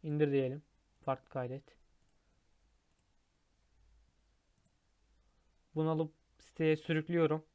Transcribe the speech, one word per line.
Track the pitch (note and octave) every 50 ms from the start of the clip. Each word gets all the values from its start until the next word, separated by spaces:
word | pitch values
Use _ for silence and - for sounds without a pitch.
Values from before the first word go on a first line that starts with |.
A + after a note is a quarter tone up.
| -
İndir | D#3+ D3 D3+ D3+ C#3+ C#3
diyelim. | C#3 C3+ C3 C3+ D3 - _ _ _ _ _ _ _
Farklı | - - C3+ C3 _ _
kaydet. | - C#3 B2+ B2 B2+ C#3 - - - _ _ _ _ _ _ _ _ _ _ _ _ _ _ _ _ _ _ _ _ _ _ _ _ _ _ _ _ _ _ _ _ _ _ _ _ _ _ _ _ _ _ - _ - _ _ _ _ _ _ _ _ _ _ _ _ _ _ _ _ _ _ _ _ _ _ _ _ _ _ _ _ _ _ _ _ _ _ _
Bunu | D#3 D#3 D#3+
alıp | D#3+ D#3 E3 D#3 - _ _ _ _ _
siteye | - - - - D#3+ D#3 D#3
sürüklüyorum. | D3+ - - E3 D#3 D#3 D#3+ F3 E3+ E3 D3+ D3+ D#3 D#3 _ _